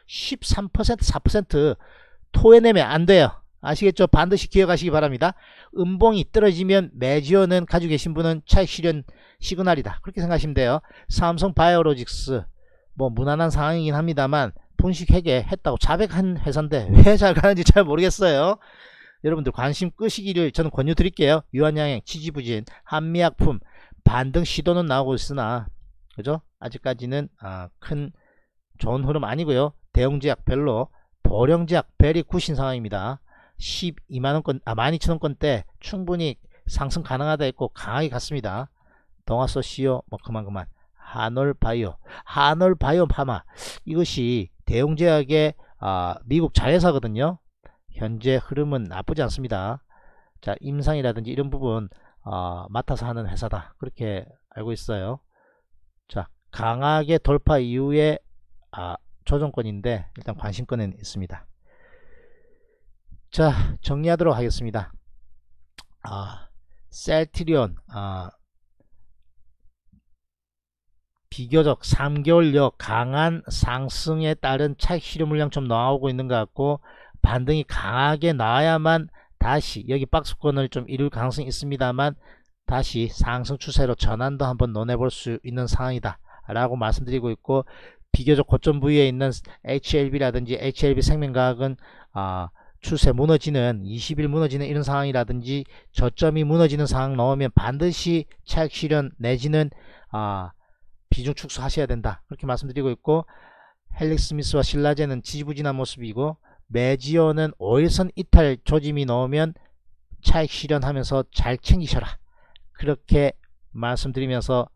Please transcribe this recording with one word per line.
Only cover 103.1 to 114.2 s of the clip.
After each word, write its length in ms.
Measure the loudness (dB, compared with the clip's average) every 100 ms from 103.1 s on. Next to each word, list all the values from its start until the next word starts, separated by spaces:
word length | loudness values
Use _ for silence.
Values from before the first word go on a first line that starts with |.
| 0 -2 -16 -20 _ _ _ -14 -4
헬릭스미스와 600 | -2 -2 -2 -4 -2 0
신라제는 640 | 0 0 0 0 -2 -4
지지부진한 520 | -8 -10 -8 -6 -4 -4
모습이고 640 | -6 -8 -10 -4 -6 -6 _ _ -6
매지어는 840 | -2 0 0 0 2 2 2 -2 -4
오일선 540 | 0 2 4 2 0 -4
이탈 420 | 8 8 8 0
조짐이 420 | 0 0 0 -4 -2
나오면 480 | -2 0 0 -2 -4 -20 _ -20 -20 -20 0
차익 300 | 4 4 4
실현하면서 720 | -4 -2 -2 -2 -4 -2 -2 -2
잘 240 | -2 -2 -2
챙기셔라 600 | 2 2 4 -4 -4 -10 -16 _ _ -20 -20
그렇게 580 | -6 -4 -2 4 4 4 -2 _ -20 -18
말씀드리면서 960 | -8 -4 -4 -4 -4